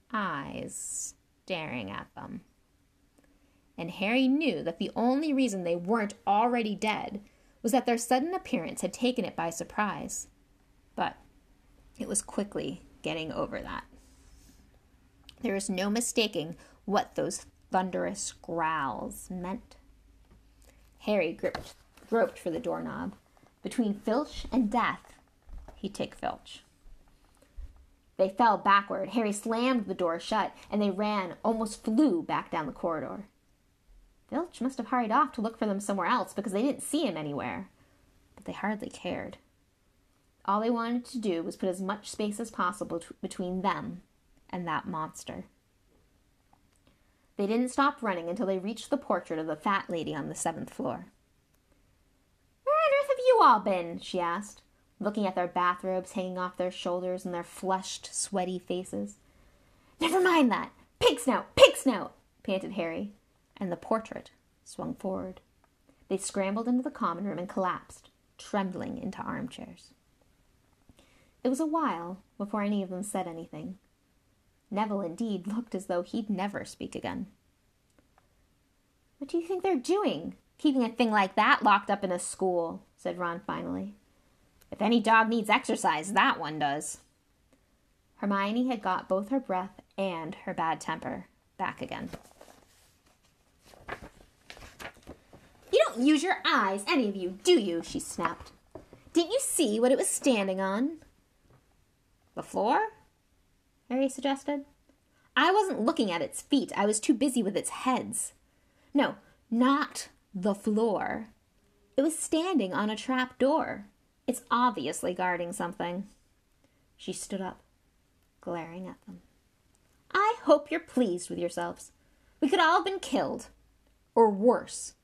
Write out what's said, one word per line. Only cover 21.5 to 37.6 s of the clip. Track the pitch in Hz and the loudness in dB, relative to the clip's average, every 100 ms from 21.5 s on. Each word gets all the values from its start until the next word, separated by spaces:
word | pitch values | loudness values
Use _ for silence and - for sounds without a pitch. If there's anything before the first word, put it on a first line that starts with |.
| - - - _ - - | -4 -12 -18 _ -20 -2
groped | 226 185 - | 2 2 0
for | 180 | -6
the | 160 | -4
doorknob. | - 165 165 139 175 - _ _ - _ | -4 -4 -6 -6 -8 -10 _ _ -20 _
Between | 196 - 214 | -8 -2 0
Filch | 202 - 233 302 - - | 0 0 0 -2 -6 -2
and | 262 214 | 0 2
death, | 240 185 131 - - _ _ - - - - | 2 0 -2 -10 -20 _ _ -16 -16 -16 -10
he'd | 202 | -10
take | - - | -6 -8
Filch. | - - - - - - _ - - - - _ _ _ - - - - _ _ - | -6 -6 -6 -12 -20 -20 _ -20 -20 -20 -20 _ _ _ -16 -16 -16 -20 _ _ 0
They | 190 | 0
fell | 196 233 196 | 4 4 6
backward. | 208 196 202 190 190 | 6 4 4 -4 -2
Harry | 220 214 | 0 0
slammed | 202 226 226 247 247 196 | 0 -2 0 2 2 0
the | |
door | 190 175 170 | -2 0 -2
shut, | - 220 - - - | -2 0 -2 -6 -4
and | 208 | 0
they | 208 | 2
ran, | 185 208 208 180 - | 2 0 0 -4 -4
almost | 220 226 220 - | -2 0 -2 -4
flew | - 220 302 170 | 0 4 6 4
back | - 156 - | 0 -4 -2
down | 170 147 | -4 -4
the | |
corridor. | - 180 160 - 190 202 _ _ _ _ _ _ - - _ - | -4 -2 -2 -6 -10 -14 _ _ _ _ _ _ -20 -20 _ -6
Filch | 240 349 - | -4 -4 -4
must | 247 269 | -4 -4
have | 220 | -2
hurried | 262 233 | 0 2
off | 240 294 | 4 2
to | - | 0
look | 220 - | -4 -2
for | 214 | -2
them | 196 | -2
somewhere | 202 196 180 | -2 0 2
else | 240 - | 2 0
because | - 196 | -4 -2
they | 190 | 0
didn't | 269 - | 0 0
see | - 294 269 | -2 0 0
him | 160 | -2
anywhere. | 151 143 110 90 | -4 -4 -4 -6